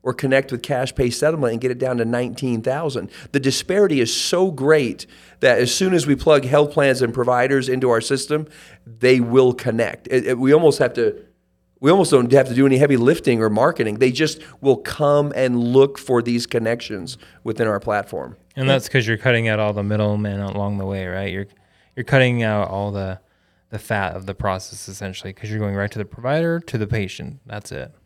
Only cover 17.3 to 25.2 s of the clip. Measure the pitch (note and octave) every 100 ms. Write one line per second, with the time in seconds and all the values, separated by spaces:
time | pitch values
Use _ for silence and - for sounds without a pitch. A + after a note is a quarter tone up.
17.3 | _ A2+ A2 A2 G2+ - G#2 G2 E2+ B1+
18.3 | - _ - C3+ C3+ - C3+ A2+ A2 C3
19.3 | A#2 A2+ G#2+ G#2+ G#2 G2+ G#2+ G#2 G#2 G#2
20.3 | G2+ G2 G2+ G2+ G2+ F#2+ G2 F#2 F#2 G2
21.3 | F#2 G2+ _ _ _ _ - B2 C3+ B2+
22.3 | A#2+ A2+ G#2 F2+ G2 G#2 G2+ F#2+ F#2 _
23.3 | _ _ _ _ G#2 - G#2+ F#2+ E2+ F#2+
24.3 | F#2+ G#2 F#2+ - G#2 - F#2+ G2 F#2